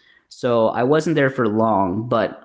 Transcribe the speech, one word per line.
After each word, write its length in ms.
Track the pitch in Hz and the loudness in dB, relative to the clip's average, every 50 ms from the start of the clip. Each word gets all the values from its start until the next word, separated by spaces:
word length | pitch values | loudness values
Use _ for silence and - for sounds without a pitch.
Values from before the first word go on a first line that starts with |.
| _ _ _ _ _ _ | _ _ _ _ _ _
So 380 | - - - 123 117 117 113 110 | -12 -6 -4 0 2 2 2 0
I 120 | - 110 123 | 0 0 0
wasn't 320 | 131 147 160 160 175 160 | 2 2 0 0 0 0
there 160 | 147 139 131 | 2 2 0
for 160 | 135 - 120 | 0 0 -2
long, 640 | 107 104 110 113 113 104 98 98 90 92 107 117 123 | 0 0 2 2 2 2 0 0 0 -2 -4 -4 -2
but 360 | 123 113 98 87 - - - | -2 0 0 -2 -4 -10 -12